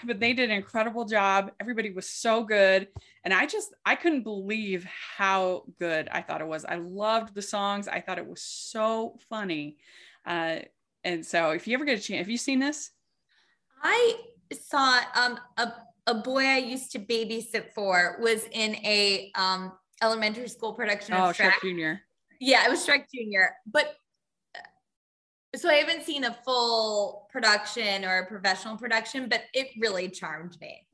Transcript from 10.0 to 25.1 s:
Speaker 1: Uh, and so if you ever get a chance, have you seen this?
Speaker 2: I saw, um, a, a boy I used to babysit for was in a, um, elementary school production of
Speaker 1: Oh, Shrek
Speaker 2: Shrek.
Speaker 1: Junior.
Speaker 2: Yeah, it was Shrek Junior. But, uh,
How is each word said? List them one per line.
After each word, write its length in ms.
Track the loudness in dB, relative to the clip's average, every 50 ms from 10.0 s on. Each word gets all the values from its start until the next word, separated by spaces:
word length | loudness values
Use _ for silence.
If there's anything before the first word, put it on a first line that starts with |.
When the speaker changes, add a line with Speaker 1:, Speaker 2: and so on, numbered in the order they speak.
| -20 -20 -20 _ -8
Speaker 1:
Uh, 340 | -6 -4 -2 -2 -2 -4 -6 -8 -14 _ _ _ _ _ _ -6
and 200 | -4 -4 -4 -4
so 260 | 0 2 2 4 4
if 160 | 2 0 -2 -2
you 60 | -2
ever 100 | -2 0
get 140 | 0 -2 -2
a 20 |
chance, 180 | -2 -4 -4 -4
have 100 | -4 -2
you 80 | -4 -4
seen 220 | -2 0 2 2
this? 320 | 2 0 -2 -4 -8 -14 _ _ _ _ _ _ _ _ _ _ _ _ _ _ _ _ _ -4 0
Speaker 2:
I 320 | 2 4 6 4 4 4 0 -6 -18 -20 _ _ -14 -14
saw, 480 | -14 -10 -2 2 2 4 6 6 4 4 2 0
um, 240 | 2 2 2 0 -4 -12 -10 -4 -2
a, 160 | -2 -2 -4 -10 -18 -20 _ _ 0 0
a 60 | 0
boy 300 | 0 0 0 2 2 4
I 120 | 4 4 2
used 340 | 2 -2 -4 -6 -8 -6 -8
to 60 | -8
babysit 720 | -4 -2 -2 0 0 -2 -4 -6 -6 -4 -4 -4 -4 -4 -6
for 440 | -4 0 4 4 4 4 4 0 0
was 240 | 2 2 2 2 -2 -6
in 240 | -4 -2 -2 -2 -2
a, 560 | -2 -2 0 2 4 4 4 2 0 -4 -6 -2
um, 380 | 0 0 0 0 -2 -4 -8 -12 -16 _ _ _ 0
elementary 460 | 0 2 2 2 0 -2 -2 -4 -8 -10
school 240 | -10 -8 -8 -8 -6
production 400 | -4 -2 -2 -2 -2 -2 -2 2
of 60 | 2
Speaker 1:
Oh, 100 | 2 2
Shrek 200 | 2 4 4 4
Speaker 2:
Shrek. 100 | 4 4
Speaker 1:
Junior. 400 | 2 -2 -4 -2 -2 -4 -4 -6 _ _ _ _ _ _ _ -4
Speaker 2:
Yeah, 260 | 4 6 6 6 6
it 40 | 4
was 160 | 2 2 2
Shrek 200 | 2 2 2 2 _ -10
Junior. 420 | -10 -8 -2 2 4 4 4 2 -4 -10
But, 300 | -2 2 2 2 2 -2 _ _ _ _ _ _ _ _ _ _ _ -20
uh, 40 | -18 -18 -18 _ _ _ _ _ _ _ _